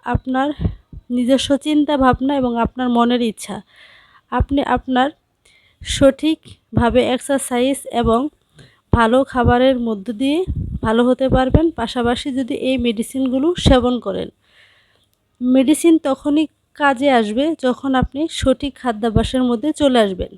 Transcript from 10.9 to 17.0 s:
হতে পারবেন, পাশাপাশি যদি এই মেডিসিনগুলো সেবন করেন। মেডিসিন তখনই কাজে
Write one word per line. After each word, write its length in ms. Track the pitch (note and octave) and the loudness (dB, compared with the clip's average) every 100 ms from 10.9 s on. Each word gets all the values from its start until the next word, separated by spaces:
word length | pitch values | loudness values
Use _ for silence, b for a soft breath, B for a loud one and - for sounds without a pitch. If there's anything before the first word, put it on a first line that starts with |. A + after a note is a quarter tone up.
| A3+ B3 | 2 2
হতে 180 | B3+ C4 C4 | 0 0 0
পারবেন, 300 | C4 - E4 D#4 | 2 2 2 -2
পাশাপাশি 480 | A3+ B3+ A#3 B3 D4 B3+ | -6 -2 -2 -2 -4 -4
যদি 160 | B3+ C#4+ B3+ | -4 -4 -2
এই 80 | C4 A#3+ | 0 -2
মেডিসিনগুলো 600 | G#3+ A3 C4 C4 C4 D#4 F4+ - | -2 -6 -4 -2 0 0 0 2
সেবন 280 | B3+ B3 B3 G3+ | 4 2 -2 -4
করেন। 240 | F3+ E3 _ b b b b b b b _ _ _ | -8 -8 _ b b b b b b b _ _ _
মেডিসিন 520 | B3 C4 C4 D4+ E4+ D#4+ C#4 | 2 4 4 4 4 4 2
তখনই 380 | C4+ D4 D4 D4+ _ _ - | -2 0 0 -2 _ _ -2
কাজে 260 | C#4+ B3 | 0 2